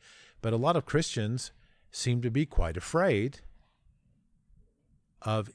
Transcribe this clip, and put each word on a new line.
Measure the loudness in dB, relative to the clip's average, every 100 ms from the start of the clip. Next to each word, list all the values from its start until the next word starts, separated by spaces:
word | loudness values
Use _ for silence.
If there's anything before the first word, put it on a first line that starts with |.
| -14 -20 -20 -8
but | -2
a | 0
lot | 2 0
of | 2
Christians | 0 0 -2 -2 -4 -6 -16 _ _ _
seem | -6 0 0
to | 0
be | 0
quite | 0 2 0 0
afraid | -2 2 4 2 0 -4 -18 -20 _ _ _ _ _ _ _ _ _ -20 _ _ _ _ _ -10
of | -4 -2 -4